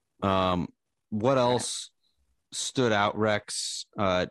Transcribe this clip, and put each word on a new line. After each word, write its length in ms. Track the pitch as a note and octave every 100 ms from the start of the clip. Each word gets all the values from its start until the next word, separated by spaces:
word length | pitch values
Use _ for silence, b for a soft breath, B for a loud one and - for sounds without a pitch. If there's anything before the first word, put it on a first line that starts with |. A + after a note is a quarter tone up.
| _ -
Um, 480 | G2 F#2+ F#2 F2+ D2+ _ _ _ -
what 280 | G#2+ A#2+ C3+
else 500 | B2 A#2+ - - - _ _ _ _ _ _
stood 400 | - - C#3 A#2+
out, 260 | G#2 G#2 G#2
Rex? 680 | G#2+ G#2 - - - - - -
Uh, 300 | F#2+ F2+ -